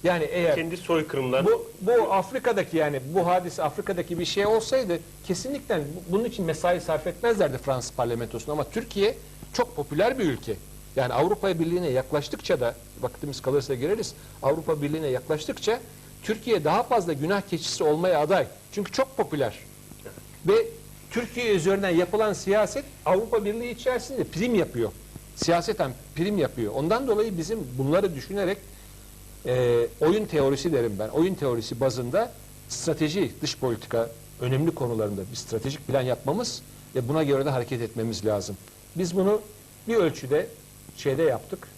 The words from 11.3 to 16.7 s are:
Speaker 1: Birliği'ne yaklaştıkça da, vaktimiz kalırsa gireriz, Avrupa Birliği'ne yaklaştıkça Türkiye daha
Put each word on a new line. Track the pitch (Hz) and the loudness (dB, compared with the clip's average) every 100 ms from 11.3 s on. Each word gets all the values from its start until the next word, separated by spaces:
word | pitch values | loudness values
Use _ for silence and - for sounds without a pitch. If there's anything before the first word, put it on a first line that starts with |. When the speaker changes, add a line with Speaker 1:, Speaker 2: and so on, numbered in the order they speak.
| 208 196 170 | 2 2 2
Speaker 1:
Birliği'ne | 165 175 170 | 2 0 2
yaklaştıkça | 127 131 151 143 240 - 165 | 0 2 -2 -2 -8 0 2
da, | 120 117 - - | 2 -2 -16 -8
vaktimiz | 123 - 147 135 | -8 -6 -8 -4
kalırsa | 131 143 123 | 0 0 0
gireriz, | 127 147 220 208 - - - | -2 0 -2 -2 -10 -18 -2
Avrupa | 131 160 156 156 | 0 2 0 -2
Birliği'ne | 143 156 151 | 0 -2 0
yaklaştıkça | 127 - 156 - - - 247 - - - - | -2 -2 -4 -2 -4 0 -2 -4 -20 -20 -12
Türkiye | - 214 - 208 | -4 -4 0 2
daha | 151 | 4